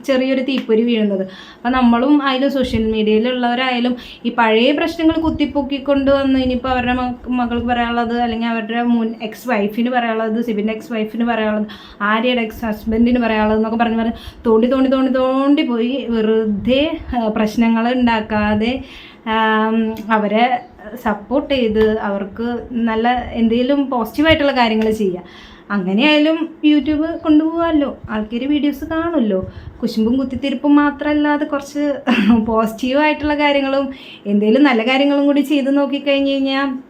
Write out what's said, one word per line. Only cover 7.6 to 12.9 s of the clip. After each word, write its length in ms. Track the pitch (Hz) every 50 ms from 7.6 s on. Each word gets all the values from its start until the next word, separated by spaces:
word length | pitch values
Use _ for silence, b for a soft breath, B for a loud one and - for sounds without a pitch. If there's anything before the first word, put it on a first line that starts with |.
| 240
പറയാനുള്ളത് 540 | 240 247 240 233 233 233 240 240 226 233 240
അല്ലെങ്കിൽ 260 | 240 233 226 226 233
അവരുടെ 360 | 233 226 226 214 208 226 240
മുൻ 320 | 240 240 240 233 226 220 226 -
എക്സ് 260 | 233 214 - - - 247
വൈഫിന് 420 | 240 208 202 202 - 240 233 247
പറയാനുള്ളത്, 540 | 254 247 233 233 220 220 226 226 214 233 233
സിബിൻ്റെ 280 | 233 214 208 208 220
എക്സ് 200 | 220 220 - -
വൈഫിന് 320 | 240 220 214 214 - 226 233
പറയാനുള്ളത്, 420 | 233 226 220 214 214 214 214 214 214 B B B B B B
ആര്യയുടെ 420 | 208 208 214 226 233 254 247 240
എക്സ് 220 | 233 220 - - 240
ഹസ്ബൻഡിന് 540 | 220 208 214 - 226